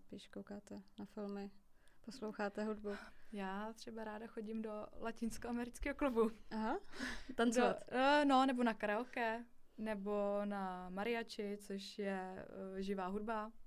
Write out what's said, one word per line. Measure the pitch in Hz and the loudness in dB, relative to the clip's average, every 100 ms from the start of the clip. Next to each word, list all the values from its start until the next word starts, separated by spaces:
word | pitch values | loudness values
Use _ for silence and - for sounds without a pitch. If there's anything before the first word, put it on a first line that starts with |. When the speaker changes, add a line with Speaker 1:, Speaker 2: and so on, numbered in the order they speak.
| - | -10
Speaker 1:
píš, | 196 - | -14 -12
koukáte | 202 196 208 - 202 196 - | -12 -10 -12 -10 -14 -14 -14
na | 202 | -12
filmy, | - 202 202 202 - - - - - - | -6 -6 -4 -8 -12 -20 -20 -20 -16 -14
posloucháte | - 214 208 202 208 | -8 -6 -2 -2 0
hudbu? | 214 208 208 202 - - - | -2 -2 -4 -6 -8 -12 -8
Speaker 2:
Já | 202 190 196 214 | -6 -4 -4 -4
třeba | 226 - 226 | -8 -10 -8
ráda | 214 214 226 | -6 -8 -8
chodím | - 214 226 | -8 -4 -4
do | 220 214 - - | -4 -4 -8 -4
latinskoamerického | 226 233 226 - 233 240 240 - 294 277 | -4 -2 -2 -2 -2 -2 -2 -2 -2 2
klubu. | 294 233 226 - - | 4 6 4 4 -6
Speaker 1:
Aha, | 220 220 359 - | -2 0 0 -2
<laughs> | - 254 233 - - | -6 -4 -4 -4 2
tancovat? | 240 240 240 - - | 4 6 4 4 -2
Speaker 2:
Do, | 247 | 4
eh, | 269 294 285 | 8 8 10
no, | 262 262 | 8 8
nebo | 247 | 6
na | 240 | 2
karaoke, | 214 208 208 247 262 226 226 233 - - - | 2 2 0 0 0 0 0 -4 -14 -16 -8
nebo | 220 214 196 208 202 202 208 | -4 -2 0 2 2 2 0
na | 202 190 180 180 | 0 -2 -4 -6
mariachi, | 185 220 233 226 - 202 202 | -2 0 0 -2 -4 -4 -4
což | 202 196 196 - | -6 -8 -6 -4
je, | 196 190 185 185 - - 190 190 | -2 -2 -4 -8 -10 -10 -8 -4
eh, | |
živá | 196 190 180 | -2 0 0
hudba | 202 214 226 214 - | -2 -2 -2 -4 -8